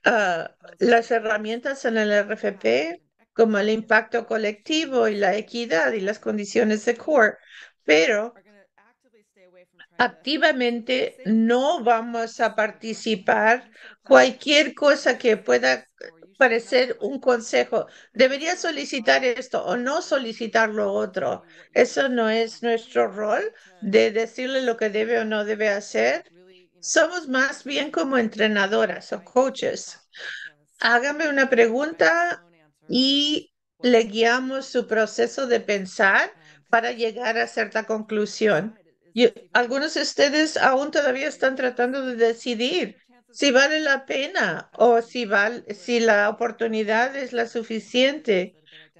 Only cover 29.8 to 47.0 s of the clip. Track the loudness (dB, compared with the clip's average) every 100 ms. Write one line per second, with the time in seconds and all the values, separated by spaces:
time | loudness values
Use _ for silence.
29.8 | -10 -18 _ -16 -14 -14 -16 -20 _ _
30.8 | 2 2 2 -2 -2 0 2 4 4 2
31.8 | -4 0 2 2 0 -4 _ _ _ _
32.8 | -4 0 2 2 0 -4 -8 _ _ _
33.8 | 4 4 4 2 2 2 -2 -8 -4 -4
34.8 | -2 0 -2 0 -4 -2 -2 -2 0 -4
35.8 | -4 0 2 4 0 -6 -20 -20 _ 0
36.8 | 0 -2 -4 -4 -4 -2 -4 -4 -4 -4
37.8 | -4 -6 -4 -4 -4 0 0 2 -2 -10
38.8 | _ _ _ 2 2 2 -2 0 0 -2
39.8 | -4 -4 -4 2 2 4 0 2 2 2
40.8 | 0 0 0 -2 -4 -2 -2 0 -4 -2
41.8 | -2 -2 -6 0 0 0 -4 -4 -2 -2
42.8 | -4 -8 _ _ _ -2 2 4 4 2
43.8 | 0 -2 -2 -6 -4 -2 -2 -4 -10 2
44.8 | 4 4 2 -6 -2 0 0 -4 -12 -12
45.8 | -2 2 4 4 2 -2 -4 -4 -4 -2
46.8 | 0 0